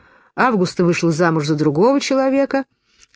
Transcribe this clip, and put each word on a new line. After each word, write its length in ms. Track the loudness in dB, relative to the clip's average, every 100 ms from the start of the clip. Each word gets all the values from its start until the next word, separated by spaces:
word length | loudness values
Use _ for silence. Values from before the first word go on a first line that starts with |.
| _ _ _ -2
Августа 500 | 0 0 -2 0 0
вышла 260 | 2 0
замуж 360 | 0 0 0 -2
за 80 | 0
другого 440 | 0 2 2 2
человека, 640 | 0 0 0 0 0 -4 -6 _ _ _ _